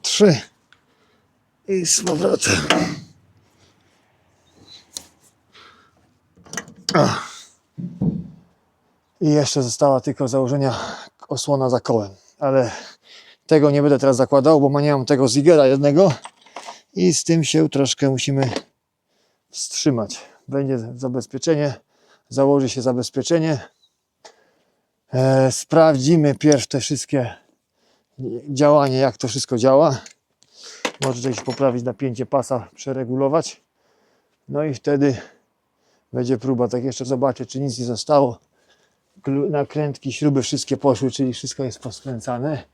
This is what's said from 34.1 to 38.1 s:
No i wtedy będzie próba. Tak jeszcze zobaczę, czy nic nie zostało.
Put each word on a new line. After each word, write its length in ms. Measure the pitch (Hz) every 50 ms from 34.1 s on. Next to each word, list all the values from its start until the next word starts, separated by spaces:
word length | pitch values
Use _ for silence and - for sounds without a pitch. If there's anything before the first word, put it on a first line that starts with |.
| _ _ _ _ _ _ _ -
No 160 | 135 143 151
i 100 | 156 135
wtedy 420 | 117 _ 151 143 139 143 143 127 - - - _ _ _ _ _ _ _ _ _ _ _ _ _ _ _ _
będzie 260 | - 123 123 120 131 110
próba. 300 | 127 131 131 117 123 107
Tak 160 | 123 123 120
jeszcze 200 | 135 120 - 131
zobaczę, 420 | 123 135 123 135 135 120 - 127
czy 140 | - - 135
nic 180 | 143 139 120 120
nie 60 | 120
zostało. 540 | 120 120 101 - -